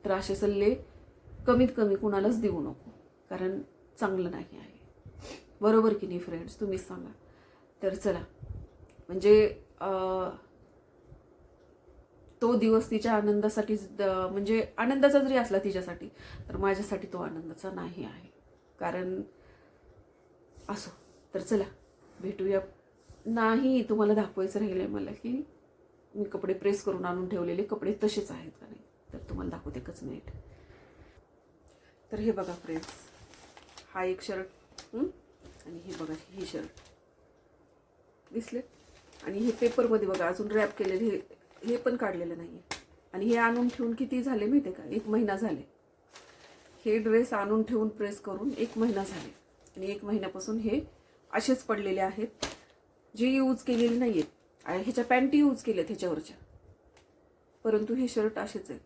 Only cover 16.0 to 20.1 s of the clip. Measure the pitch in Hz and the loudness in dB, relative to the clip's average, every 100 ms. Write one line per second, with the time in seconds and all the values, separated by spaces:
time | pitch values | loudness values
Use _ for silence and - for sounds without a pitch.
16 | - - - - - 185 196 196 208 196 | -14 -18 -20 -18 -12 -2 0 0 -2 -6
17 | 196 180 165 160 165 170 190 185 170 175 | -6 -8 -8 -8 -12 -10 -10 -8 -10 -10
18 | 110 - 175 - - - _ _ 175 180 | -12 -14 -20 -20 -20 -20 _ _ -6 -4
19 | 185 185 208 - - - - _ - - | -4 -6 -8 -16 -20 -20 -20 _ -20 -20
20 | - | -20